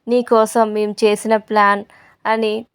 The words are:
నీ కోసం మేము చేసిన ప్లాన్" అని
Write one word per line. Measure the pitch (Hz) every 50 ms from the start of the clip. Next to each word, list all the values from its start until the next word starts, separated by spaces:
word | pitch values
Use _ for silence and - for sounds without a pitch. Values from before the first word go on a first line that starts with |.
| _
నీ | 233 240 247
కోసం | 240 - 240 220 220 214 - 233 226 214 214
మేము | 214 208 208 202 - 226
చేసిన | 214 208 208 - 220 220
ప్లాన్" | 214 208 _ 214 214 202 202 202 202 208 _ _ _ _ _ _ _ _
అని | 214 220 226 226 214 214 220 233 _